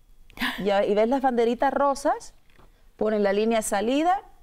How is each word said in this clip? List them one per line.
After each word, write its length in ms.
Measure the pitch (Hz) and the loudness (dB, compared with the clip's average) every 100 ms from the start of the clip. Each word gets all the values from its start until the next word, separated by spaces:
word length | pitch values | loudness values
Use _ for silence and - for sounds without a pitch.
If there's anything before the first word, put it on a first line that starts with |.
| - - - - - - | -20 -20 -20 -8 -8 -4
Y, 120 | 190 | 0
y 240 | 196 208 208 | 0 2 2
ves 140 | 226 | 2
las 140 | 269 | 2
banderitas 500 | 262 233 233 240 277 | 0 0 0 0 0
rosas, 640 | 269 277 269 294 440 - - - - - _ - - | 2 0 0 -2 -2 -6 -20 -20 -20 -20 _ -20 -4
ponen 260 | 214 214 196 | -2 0 0
la 80 | |
línea 260 | 202 220 226 | 0 0 0
de 40 | |
salida, 580 | 214 208 214 277 330 392 - - | -2 -2 0 0 2 0 -4 -20